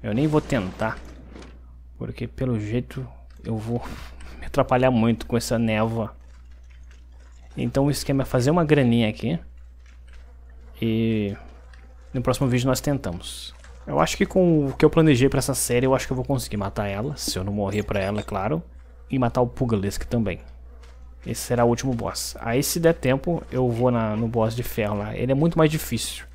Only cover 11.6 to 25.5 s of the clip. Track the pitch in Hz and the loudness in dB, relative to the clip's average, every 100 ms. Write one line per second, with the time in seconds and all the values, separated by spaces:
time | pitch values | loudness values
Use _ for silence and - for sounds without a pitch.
11.6 | - - - - - 131 117 - 139 123 | -20 -20 -20 -20 -8 -4 0 2 2 2
12.6 | 127 127 - 139 101 87 - - - - | 2 0 0 -2 -2 -8 -10 -12 -14 -16
13.6 | - - - 143 160 - 202 196 180 160 | -20 -18 -4 0 0 0 0 4 4 4
14.6 | 139 127 156 165 160 131 135 139 - 131 | 2 4 4 6 6 6 4 2 -2 -2
15.6 | - 123 131 131 - 127 123 139 - 104 | 0 2 4 2 0 -4 -2 -2 -2 -4
16.6 | 98 104 104 98 123 147 - - 92 101 | -4 -4 -4 -2 -4 -6 -6 -4 -4 -2
17.6 | 98 101 101 101 95 104 101 101 98 160 | 0 -2 -2 -2 -2 -2 -4 -4 -2 -4
18.6 | - - - - - 135 120 127 123 - | -6 -18 -20 -20 -6 0 0 2 -2 0
19.6 | 123 110 98 - - 120 104 80 - - | 0 0 0 -4 -2 -2 -2 -4 -10 -18
20.6 | - - - - - - - 113 - 120 | -18 -18 -20 -20 -20 -14 -8 -8 -2 4
21.6 | 120 120 135 120 101 - - - 117 120 | 4 4 0 -2 -4 -6 -8 -8 -2 0
22.6 | 151 180 165 165 131 135 - 170 - 127 | 0 4 4 4 2 0 0 -4 -2 0
23.6 | 127 113 123 120 113 107 113 113 110 117 | 0 2 2 4 0 0 0 2 0 0
24.6 | 123 - 104 104 104 113 123 135 165 | -4 -2 -2 -2 -4 -4 0 4 4